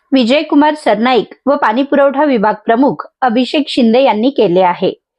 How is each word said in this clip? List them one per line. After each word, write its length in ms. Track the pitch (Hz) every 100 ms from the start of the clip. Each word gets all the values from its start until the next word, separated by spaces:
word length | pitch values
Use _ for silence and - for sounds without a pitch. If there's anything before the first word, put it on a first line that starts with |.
| _
विजयकुमार 640 | 269 226 294 311 294 302
सरनाईक 600 | 302 294 208 247 247 - - 262
व 100 | 285
पाणी 280 | 247 226
पुरवठा 420 | 277 285 277 269 302
विभाग 280 | 247 214 214 -
प्रमुख 420 | 233 262 147 - _
अभिषेक 480 | 254 233 247 311 277
शिंदे 320 | - 233 240
यांनी 280 | 269 214 247
केले 320 | 269 202 175
आहे. 300 | 180 175 185 - _